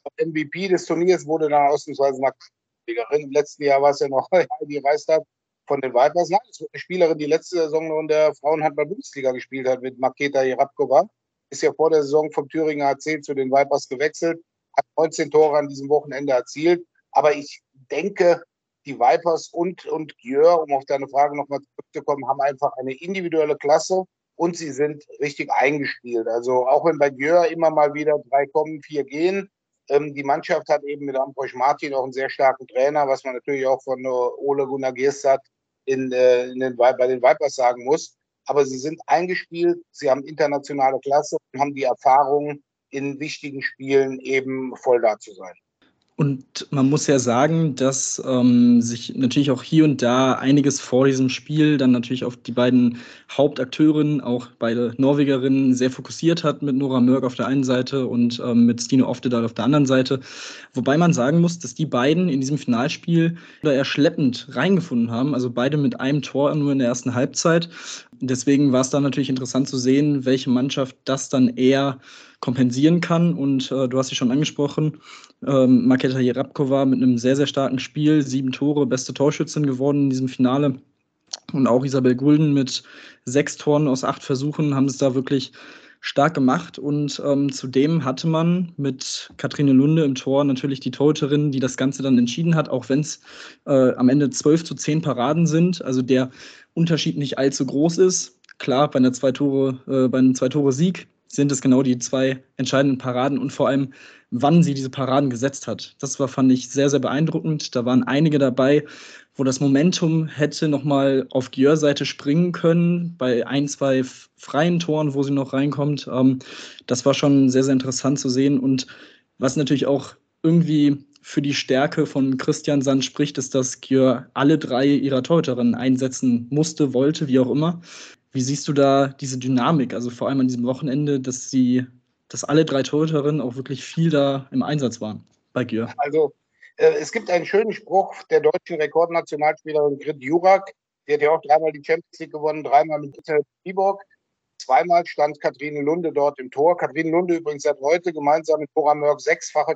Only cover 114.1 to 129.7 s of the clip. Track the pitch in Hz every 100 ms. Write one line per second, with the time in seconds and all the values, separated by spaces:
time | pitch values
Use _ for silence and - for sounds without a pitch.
114.1 | - - _ - 139 170 175 170 151 151
115.1 | 135 139 139 135 135 143 135 147 143 -
116.1 | 127 131 131 - - - - - 123 139
117.1 | 135 147 139 135 127 135 131 131 - 135
118.1 | 143 135 127 139 143 135 131 - - -
119.1 | _ _ - 135 156 139 139 - 139 -
120.1 | - _ _ 160 170 151 156 147 139 -
121.1 | _ - 156 143 131 - 131 147 - 147
122.1 | 139 135 131 - 147 - 143 135 135 127
123.1 | - 151 - - 135 123 - - 131 131
124.1 | 120 - - 143 151 156 127 143 139 135
125.1 | 131 131 170 143 123 120 110 131 131 131
126.1 | - 131 120 120 147 160 - 143 123 139
127.1 | 160 147 131 127 139 165 170 - - -
128.1 | - _ 135 123 143 - 143 139 139 135
129.1 | 131 135 127 127 127 131